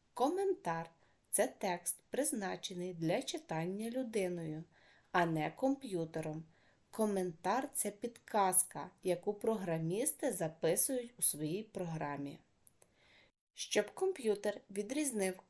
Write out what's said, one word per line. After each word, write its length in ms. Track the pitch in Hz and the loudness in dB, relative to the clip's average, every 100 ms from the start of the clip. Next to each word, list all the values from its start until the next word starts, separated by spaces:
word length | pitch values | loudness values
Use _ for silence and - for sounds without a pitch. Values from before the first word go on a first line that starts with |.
| _ | _
Коментар — 760 | - 269 370 392 - 175 165 165 _ _ _ _ | 0 0 2 0 0 -2 -4 -6 _ _ _ _
це 160 | - 233 | 4 4
текст, 560 | - 190 175 - - _ | 0 -2 -2 -2 -4 _
призначений 840 | 233 285 226 185 180 - 180 180 | -2 0 -2 -4 -6 -6 -6 -6
для 280 | 170 160 214 | -2 2 2
читання 680 | - 311 - 160 170 202 226 | 0 -6 -4 -4 -2 -4 -4
людиною, 760 | 254 233 214 185 175 160 156 - _ - - _ | -4 -2 0 0 -2 -4 -6 -10 _ -20 -20 _
а 140 | 180 170 | 2 2
не 260 | 160 156 | 2 -2
комп'ютером. 920 | - 262 277 240 180 165 160 156 156 160 _ _ _ _ | 0 0 0 -2 -4 -2 -4 -4 -6 -10 _ _ _ _
Коментар — 760 | - 214 196 180 160 185 240 277 | 0 2 2 -2 -2 0 0 0
це 180 | - 208 | -2 -2
підказка, 1000 | 202 233 - - 214 190 180 - 151 170 - | -4 -8 -8 -2 4 6 6 4 -2 -12 -4
яку 300 | 185 175 202 | 0 0 0
програмісти 1000 | 208 220 214 185 160 160 202 294 - 285 | 0 0 0 0 0 0 0 0 0 0
записують 800 | 180 160 - 160 190 - 254 233 - | 0 -2 0 2 4 4 2 -4 2
у 20 | |
своїй 420 | - 151 156 190 | 2 2 0 -2
програмі. 760 | 220 - 175 160 147 143 143 165 _ _ - - _ _ _ - _ _ _ | -4 -6 -4 -4 -4 -4 -6 -10 _ _ -20 -20 _ _ _ -20 _ _ _
Щоб 380 | - - 214 208 | -10 -2 0 0
комп'ютер 680 | - 381 359 220 196 208 208 - | 0 -2 0 0 0 -2 -4 -6
відрізнив 720 | 196 208 285 285 220 190 185 - | -8 -4 -2 -2 0 0 -2 -8